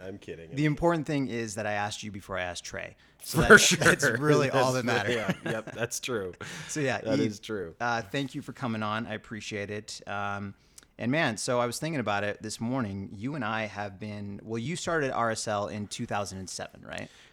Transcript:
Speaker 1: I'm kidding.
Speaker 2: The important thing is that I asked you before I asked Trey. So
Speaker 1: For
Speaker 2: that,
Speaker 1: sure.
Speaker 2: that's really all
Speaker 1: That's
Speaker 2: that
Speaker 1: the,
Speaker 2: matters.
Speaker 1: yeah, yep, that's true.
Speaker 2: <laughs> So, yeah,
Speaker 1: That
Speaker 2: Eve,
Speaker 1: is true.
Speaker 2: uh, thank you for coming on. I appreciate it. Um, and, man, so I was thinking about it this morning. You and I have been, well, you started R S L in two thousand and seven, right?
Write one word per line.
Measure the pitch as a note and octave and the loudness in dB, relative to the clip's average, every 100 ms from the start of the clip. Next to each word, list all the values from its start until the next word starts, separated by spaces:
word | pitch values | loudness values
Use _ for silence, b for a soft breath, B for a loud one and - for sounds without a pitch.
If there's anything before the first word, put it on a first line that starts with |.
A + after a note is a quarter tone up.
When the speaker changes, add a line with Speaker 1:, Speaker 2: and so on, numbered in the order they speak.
| F#2+ | -12
Speaker 1:
I'm | G2 | -12
kidding. | - E2 E2 | -12 -14 -8
Speaker 2:
The | C3 D3+ | 0 2
important | D3 E3+ E3+ D3 | 4 4 2 0
thing | C#3+ C3 | 0 0
is | A#2 A2+ G#2 | -2 -4 -4
that | G#2 | -2
I | |
asked | G#2 G#2 - | 0 -2 -4
you | G#2+ | -8
before | G2 - F#2 | -10 -6 -4
I | |
asked | F2+ F2 | -4 -6
Trey. | - F#2+ F2 - b b | -8 -10 -10 -14 b b
So | - - | -2 4
Speaker 1:
For | - | 10
Speaker 2:
that, | A2+ | 10
Speaker 1:
sure. | - F3+ | 10 6
Speaker 2:
that's | E3 - D3 - | 6 6 4 4
really | D3+ D3 C#3 | 6 6 6
all | C3+ B2+ | 4 4
Speaker 1:
That's | B2+ A#2 | 4 2
Speaker 2:
that | A2 G2+ | 2 2
Speaker 1:
the, | A#2+ | 0
Speaker 2:
matters. | G2+ - E3 | 0 -2 -2
Speaker 1:
yeah, | |
yep, | A2 - | -4 -4
that's | G#2 A#2+ - | -4 -4 -4
true. | - A2+ F#2 - - | -2 -2 -2 -8 -12
Speaker 2:
<laughs> | - - | -10 -8
So, | D#3 | -2
yeah, | C3+ G#2+ | 0 0
Speaker 1:
That | A2 A2 | 0 2
Speaker 2:
Eve, | A#2+ | 2
Speaker 1:
is | G#2 | -2
true. | - G#2 E2 - | -6 -6 -6 -4
Speaker 2:
uh, | A#2+ A#2 | 0 0
thank | - C#3 C#3 C#3+ | -2 -4 -4 -6
you | |
for | - | -10
coming | - B2+ A2 | -6 -4 -2
on. | G#2+ G#2+ A2+ | -2 -2 -4
I | G#2+ | -8
appreciate | - G#2+ - G#2 G2+ | -8 -10 -6 -6 -4
it. | G#2 - - - | -6 -8 -12 -8
Um, | G2+ G2+ G2+ G2+ - B B B - | -4 -4 -4 -6 -10 B B B -6
and, | A2+ | 0
man, | D3+ D3+ G#2+ | 2 2 0
so | - B2 | 0 2
I | A#2+ | 0
was | A2+ | -2
thinking | D#3 D3+ | -4 -2
about | G#2+ G2+ | 0 0
it | G#2 - | 0 -4
this | G#2+ - | -6 -4
morning. | A#2 C3 G#2 G2 G2 | -2 0 -2 -4 -8
You | G2 B2 D#3 | -8 -6 -4
and | |
I | A2 A2 G#2+ | -2 -2 -2
have | G2+ G#2 F#2 | -4 -8 -8
been, | G#2+ G#2 G2+ G2+ | -10 -8 -8 -10
well, | A2 A#2 | -6 -4
you | B2 E3+ | -4 -4
started | F3+ E3 C3+ | 0 0 2
R | - A#2 | 2 2
S | A2 A2+ | 0 0
L | G#2 G2+ | 0 -2
in | G#2 G#2 | -4 -6
two | - A#2 | -6 -4
thousand | G#2 F#2 F#2+ | -2 -4 -6
and | F#2 | -8
seven, | - - - - | -8 -10 -12 -12
right? | F2 - B B | -10 -10 B B